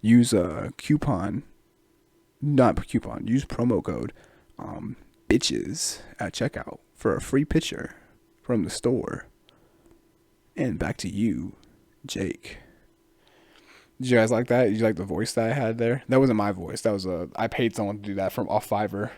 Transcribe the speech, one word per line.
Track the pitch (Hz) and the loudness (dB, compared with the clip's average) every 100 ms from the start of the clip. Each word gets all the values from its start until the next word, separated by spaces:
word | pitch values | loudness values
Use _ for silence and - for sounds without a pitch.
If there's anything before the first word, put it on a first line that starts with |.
Use | 104 120 117 | 8 6 8
a | 107 87 85 98 - | 4 2 -2 -8 -10
coupon, | - 151 - 98 95 - - _ _ _ _ _ _ _ _ _ | -2 0 0 -2 -2 -6 -8 _ _ _ _ _ _ _ _ _
not | 147 143 123 - - | 0 4 4 4 -2
coupon, | 117 - - - | -2 -2 -8 0
use | 127 | 0
promo | 135 - 123 107 | 0 -2 0 0
code, | - - 64 - - _ _ - | 0 -6 -6 -10 -20 _ _ -14
um, | - - - - - _ _ | -12 -10 -10 -12 -18 _ _
bitches | 123 - 57 - - - - - - | 4 4 -2 -4 -6 -6 -8 -16 -8
at | - | -8
checkout | - 117 107 - - _ | -2 -4 -4 -12 -14 _
for | _ - 78 | _ 0 0
a | |
free | - 135 | 0 0
picture | 151 160 - - - - _ _ _ _ | 2 0 0 -8 -10 -14 _ _ _ _
from | - 110 | -2 -2
the | 90 | 0
store. | - 117 123 - - - _ _ _ _ _ _ _ _ _ _ _ _ - | -2 0 0 -2 -8 -12 _ _ _ _ _ _ _ _ _ _ _ _ -4
And | 135 92 | -2 -2
back | 82 - | -4 -4
to | 92 | -6
you, | 98 110 65 85 - _ _ _ _ - | -2 0 -2 -6 -12 _ _ _ _ -12
Jake. | - 92 - - - - _ _ _ _ _ _ _ _ _ _ - _ _ | -6 -6 -6 -12 -18 -20 _ _ _ _ _ _ _ _ _ _ -20 _ _
Did | 131 | 4
you | 123 | 6
guys | 110 | 6
like | 117 123 | 2 4
that? | 120 | 4
Did | 120 107 | 4 4
you | |
like | 113 110 | 2 0
the | |
voice | 98 85 113 | -4 -4 -2
that | - 113 | -2 -2
I | |
had | 135 113 113 | 0 -2 0
there? | 117 123 - | 0 -2 2
That | 131 | 4
wasn't | 135 110 | 4 4
my | 104 | 0
voice. | 90 85 - | -2 -8 -2
That | 110 | 0
was | 101 92 | 0 -2
a, | 87 87 - | -6 -6 -4
I | 110 | -4
paid | - 120 | 0 -2
someone | - 104 104 | 0 -4 -4
to | |
do | 104 | -8
that | 98 95 | -4 -2
from | - 107 | -2 -2
off | 107 - | -2 0
Fiverr. | 104 107 98 104 | -2 -2 -2 -6